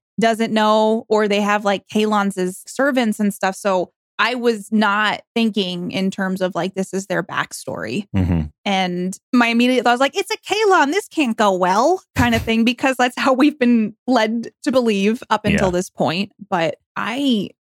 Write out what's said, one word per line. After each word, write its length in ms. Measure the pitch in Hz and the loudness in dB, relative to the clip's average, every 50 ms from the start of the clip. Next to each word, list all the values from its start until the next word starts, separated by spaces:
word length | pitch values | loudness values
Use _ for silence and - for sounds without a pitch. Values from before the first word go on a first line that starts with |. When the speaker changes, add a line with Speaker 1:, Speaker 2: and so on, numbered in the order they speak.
| _ _ - - | _ _ -4 0
Speaker 1:
doesn't 340 | 214 226 226 214 226 220 214 | 0 2 2 0 -2 0 0
know," 520 | 214 214 214 214 220 214 220 220 226 - - | 2 2 4 4 4 4 2 0 0 -2 0
or 200 | 214 214 214 202 | 0 2 2 2
they 120 | 202 202 202 | 0 0 0
have, 220 | 202 208 208 214 | 0 0 0 0
like, 220 | 202 202 185 - - | 0 -2 -2 -4 -4
Kaylons 500 | - 214 214 214 214 208 202 196 190 185 | -2 0 0 2 2 0 0 0 -2 -2
as 240 | 185 180 185 - - | -4 -4 -4 -8 -16
servants 540 | - - - 262 285 254 262 240 214 208 - | -12 -4 -2 0 0 2 2 0 0 0 0
and 140 | 214 202 196 | -2 -2 -2
stuff. 220 | - - 190 196 | -2 -2 -4 -2
So 340 | - - 208 190 185 170 - _ _ _ _ _ - | -2 -2 -2 0 0 -2 -4 _ _ _ _ _ -2
I 180 | 202 226 254 | 0 0 0
was 340 | 254 233 240 233 208 196 - 220 | 0 0 0 0 0 -4 -2 0
not 500 | 214 220 202 202 208 214 208 - - - _ - | 2 2 2 2 0 0 0 -2 -4 -6 _ -2
thinking 560 | 233 226 226 202 214 190 180 180 175 180 175 | 0 0 0 0 -2 -2 -2 -4 -6 -8 -6
in 200 | - 190 190 196 | -4 -2 -2 -2
terms 300 | - - 196 190 190 190 | -2 -2 -4 -4 -2 -2
of, 140 | 185 180 185 | -4 -4 -4
like, 200 | 175 165 190 - | -4 -6 -4 -4
this 200 | 190 190 - - | -6 -6 -4 -6
is 120 | 190 196 - | -8 -6 -4
their 140 | 180 170 165 | -4 -4 -4
backstory. 840 | - 143 131 143 - - - - - - - 85 101 117 202 202 _ - | -4 -4 -6 -6 -6 -8 -14 -12 -10 -8 -8 -8 -6 -6 -8 -8 _ -2
Speaker 2:
Mm-hmm. 260 | 98 92 85 87 82 78 78 - _ - | -2 0 0 0 -2 -2 -4 -8 _ -6
Speaker 1:
And 540 | 208 196 190 185 180 180 175 180 185 190 - _ - - | -2 -2 0 -2 -2 -2 -4 -4 -6 -6 -10 _ -2 0
my 140 | 247 240 233 | 0 2 2
immediate 340 | 233 233 240 247 254 247 214 | 2 2 2 2 2 2 2
thought 60 | 247 240 | 2 2
was 60 | 247 | 2
like, 160 | 269 277 - | 2 0 0
"It's 140 | 370 370 - | -4 -6 -6
a 80 | 440 - | -6 -8
Kaylon. 540 | - - 381 415 440 403 381 349 294 269 320 | -6 -4 -2 0 2 4 4 4 4 2 0
This 160 | 403 - - | -4 -4 -6
can't 280 | - 330 294 233 220 | -2 -2 -2 0 0
go 160 | - 220 208 190 | 2 2 2 2
well," 480 | 175 185 180 185 214 247 311 370 370 - _ - | 2 2 2 2 4 4 2 2 0 -4 _ -2
kind 200 | - 254 240 233 | 0 2 2 2
of 60 | - | 0
thing, 240 | - 233 226 226 226 | 0 0 0 2 2
because 320 | 240 247 - - 269 262 | 2 0 0 0 0 2
that's 220 | - 247 254 - - | 2 0 0 0 0
how 160 | 226 277 269 | 0 2 4
we've 240 | 240 277 294 - - | 4 4 2 2 2
been 360 | 247 240 240 226 214 202 - _ - | 2 2 4 2 2 -2 -6 _ -4
led 420 | - 254 240 220 220 226 233 226 - _ _ - | 0 0 2 2 0 -2 -4 -6 -8 _ _ -4
to 100 | 302 240 | 0 0
believe 500 | 262 240 226 214 196 196 208 226 247 - - | 2 2 2 2 2 2 0 0 -2 -2 -2
up 160 | 220 208 - | -2 -2 0
until 220 | 208 202 - 202 185 | 0 2 2 2 2
Speaker 2:
Yeah. 40 | 175 | 0
Speaker 1:
this 180 | 180 185 - | 0 -4 -4
point. 420 | _ - 165 - 156 180 202 196 _ - 196 - | _ -2 -2 -2 0 -2 -4 -6 _ -16 -10 -6
But 280 | 196 175 165 156 - - _ _ - | -4 -2 -2 -2 -4 -8 _ _ -10
I 540 | - - - 233 269 285 277 240 208 175 - _ _ | -8 -6 -6 -4 -2 0 0 0 0 -2 -6 _ _